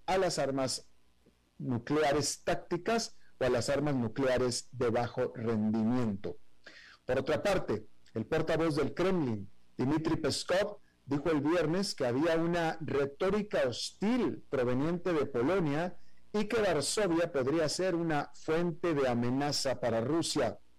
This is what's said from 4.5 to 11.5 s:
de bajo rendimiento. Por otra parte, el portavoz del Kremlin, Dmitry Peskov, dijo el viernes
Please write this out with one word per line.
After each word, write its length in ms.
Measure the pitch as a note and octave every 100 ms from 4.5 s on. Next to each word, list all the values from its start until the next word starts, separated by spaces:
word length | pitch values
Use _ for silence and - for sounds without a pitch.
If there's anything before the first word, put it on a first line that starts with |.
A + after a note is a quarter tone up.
| A#2 -
de 180 | B2 A#2+
bajo 420 | A#2 A#2 - B2 -
rendimiento. 1040 | A2+ A2 G#2+ A2 A2 B2+ A2+ F#2+ E2+ - - - - - - -
Por 160 | - C3
otra 220 | C3+ D3
parte, 440 | G3+ F#3 - G#2+ - - -
el 120 | A2 A2
portavoz 480 | D#3+ D#3 D#3+ E3
del 200 | D3 B2+
Kremlin, 540 | - F3+ F3+ C3 G#2+ G2 - - -
Dmitry 400 | B2+ D#3 D#3+ D#3+
Peskov, 600 | C#3 - - F3+ G3+ - - _
dijo 260 | - C#3+ E3+
el 100 | D3+
viernes 540 | C#3+